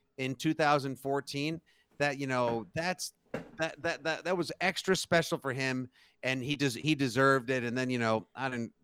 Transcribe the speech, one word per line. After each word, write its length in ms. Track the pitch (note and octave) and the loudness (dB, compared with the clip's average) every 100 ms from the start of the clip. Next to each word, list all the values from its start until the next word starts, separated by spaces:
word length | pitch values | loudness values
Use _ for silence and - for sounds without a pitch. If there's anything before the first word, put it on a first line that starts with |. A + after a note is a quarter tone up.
| _ - | _ -8
in 160 | C3 | -6
two 200 | C3 D#3+ | -2 -2
thousand 420 | D3+ D3+ D3 C3+ B2+ | 2 4 4 2 -6
fourteen, 600 | C3+ C#3 - C#3+ D3 E3+ _ _ _ - | -4 -4 -4 -4 -4 -6 _ _ _ -2
that, 200 | C#3+ C#3 | -2 0
you 80 | C3+ | 0
know, 400 | B2+ A#2+ A#2 G2+ | 2 2 0 -4
that's, 380 | D#3+ F3 F3+ - - _ - - - | -6 -4 -4 -8 -12 _ -12 -10 -6
that, 220 | D#3+ - | -6 -4
that, 200 | E3+ D3 | -4 -2
that, 200 | D#3+ D#3 | -2 -2
that 120 | E3 F3+ | -2 -2
was 140 | D#3 - | -2 -2
extra 340 | F3+ F3 - F#3 | -2 0 0 0
special 420 | - E3+ D#3+ D3+ | 2 2 2 -2
for 140 | C#3 | -4
him, 360 | C3 C3 B2+ B2 _ _ _ | -2 -2 -2 -6 _ _ _
and 200 | B2 C3 | -2 -2
he 140 | B2 D3 | -2 0
des-, 240 | C#3 A2+ | 0 0
he 140 | D3+ | 0
deserved 560 | D3 C3+ A2+ C3+ C3+ A#2 | 2 2 4 6 4 2
it. 140 | C3 | -2
And 120 | A#2+ B2 | 0 -2
then, 140 | B2+ | 0
you 80 | B2+ | 0
know, 280 | A2+ A2 - | 2 0 -2
I 140 | - C3+ | -8 -6
didn't 240 | B2 A2+ _ | -4 -8 _